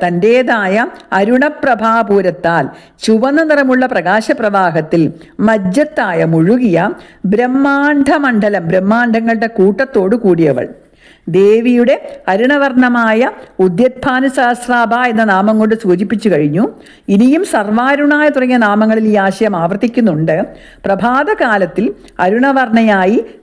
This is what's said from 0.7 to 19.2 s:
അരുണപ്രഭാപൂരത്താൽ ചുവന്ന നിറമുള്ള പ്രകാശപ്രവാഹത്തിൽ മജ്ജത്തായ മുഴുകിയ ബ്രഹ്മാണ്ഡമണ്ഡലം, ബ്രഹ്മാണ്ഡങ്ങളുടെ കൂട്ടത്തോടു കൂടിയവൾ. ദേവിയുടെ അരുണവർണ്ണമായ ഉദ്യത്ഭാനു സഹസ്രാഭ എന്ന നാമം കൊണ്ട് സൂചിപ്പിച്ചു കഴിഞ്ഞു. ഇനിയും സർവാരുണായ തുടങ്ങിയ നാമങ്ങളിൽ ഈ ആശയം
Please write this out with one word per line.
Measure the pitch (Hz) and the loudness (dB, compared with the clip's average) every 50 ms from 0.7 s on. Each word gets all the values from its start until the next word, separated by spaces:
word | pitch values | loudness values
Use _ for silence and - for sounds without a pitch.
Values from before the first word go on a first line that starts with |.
| 196 220 247 370 - - - - 247 | 0 -2 -2 -4 -8 -14 -10 -4 -2
അരുണപ്രഭാപൂരത്താൽ | 190 202 220 247 254 285 302 302 - - 269 233 202 220 226 226 233 220 202 202 202 185 180 165 - - 165 170 160 135 - - - - - _ - - | 0 0 2 2 2 0 0 -2 -2 -2 -2 -2 0 0 0 0 0 0 2 0 0 0 0 -4 -2 -4 -2 0 0 -2 -4 -8 -18 -20 -20 _ -6 -2
ചുവന്ന | - 220 214 247 269 285 320 330 | 0 0 2 2 0 0 0 0
നിറമുള്ള | 311 302 285 277 254 254 254 254 | 2 0 0 2 2 2 0 0
പ്രകാശപ്രവാഹത്തിൽ | 247 254 190 160 180 202 220 220 - - - 226 208 202 196 185 170 160 165 156 - - 170 156 147 - - - - - - | 0 -2 -2 0 0 0 0 0 -2 -4 -2 -2 -2 0 0 0 0 0 -2 -2 0 0 0 0 0 -2 -8 -20 -16 -8 -2
മജ്ജത്തായ | 196 220 220 214 190 180 185 285 302 302 302 302 240 196 170 165 165 | 0 0 0 0 -2 -2 0 0 -2 -2 -2 -6 -4 -4 -2 -2 0
മുഴുകിയ | 165 160 160 160 185 240 247 254 208 165 165 180 220 359 - - - - _ - | 0 2 2 2 2 2 2 2 0 0 0 -2 -2 -6 -8 -16 -20 -16 _ -4
ബ്രഹ്മാണ്ഡമണ്ഡലം, | 180 208 220 247 247 254 277 277 285 277 277 285 294 302 285 269 277 339 302 285 262 233 208 214 208 208 185 170 | -2 0 0 0 0 0 0 0 0 0 0 0 0 0 0 0 0 0 0 0 0 0 0 0 0 -2 -2 -2
ബ്രഹ്മാണ്ഡങ്ങളുടെ | 165 180 185 190 202 220 233 240 233 220 226 226 233 226 220 233 | -2 -2 0 0 0 0 0 0 0 0 -2 0 -2 -2 -2 -4
കൂട്ടത്തോടു | 226 226 - 185 202 196 185 180 175 - 208 185 190 240 | -4 0 0 2 2 2 -2 -4 -2 -2 -2 0 0 -2
കൂടിയവൾ. | 240 240 190 175 165 165 147 127 123 - - - - _ _ _ _ _ - - _ - 175 | 0 0 0 2 2 2 0 0 -2 -6 -8 -12 -20 _ _ _ _ _ -20 -20 _ -10 -2
ദേവിയുടെ | 165 185 196 202 220 233 233 247 247 240 240 247 294 - - - - - - | 0 2 4 4 4 2 2 2 2 2 2 2 0 -2 -4 -14 -16 -10 -4
അരുണവർണ്ണമായ | 185 185 202 240 262 294 285 277 277 247 254 254 247 240 240 226 220 220 220 254 415 440 - - - _ - | -2 -2 0 2 0 2 2 0 0 2 2 2 2 2 0 0 0 2 0 0 -2 -4 -10 -20 -12 _ -2
ഉദ്യത്ഭാനു | 185 185 170 180 247 254 254 - - 277 254 254 269 | 0 0 2 2 0 0 0 -2 -4 -2 -2 0 -2
സഹസ്രാഭ | 269 262 285 247 240 240 240 240 247 247 240 233 214 233 | -2 0 0 0 0 -2 -4 -4 -2 0 0 0 0 0
എന്ന | 240 254 247 220 220 226 | -2 -2 0 0 0 0
നാമം | 208 190 185 202 214 220 214 | 2 2 2 2 2 2 2
കൊണ്ട് | 220 214 220 | 2 0 0
സൂചിപ്പിച്ചു | 220 - 185 175 175 208 - 233 202 - 208 | 0 0 0 0 0 0 -4 -4 -2 0 0
കഴിഞ്ഞു. | 165 147 151 147 147 180 240 440 - - - - - - - | 0 2 0 0 0 0 -2 -2 -4 -10 -20 -20 -20 -12 -4
ഇനിയും | - 196 196 247 254 294 339 403 | 0 2 4 4 4 2 2 0
സർവാരുണായ | - - 233 202 208 214 240 247 269 285 277 294 285 294 294 302 294 | -2 -2 -2 -2 0 -2 0 0 0 0 0 2 2 2 2 2 2
തുടങ്ങിയ | 277 269 254 247 254 | 0 0 0 0 2
നാമങ്ങളിൽ | 240 220 202 208 214 220 220 220 226 220 | 2 2 2 2 2 2 2 2 2 2
ഈ | 214 208 | 2 2
ആശയം | 202 | 2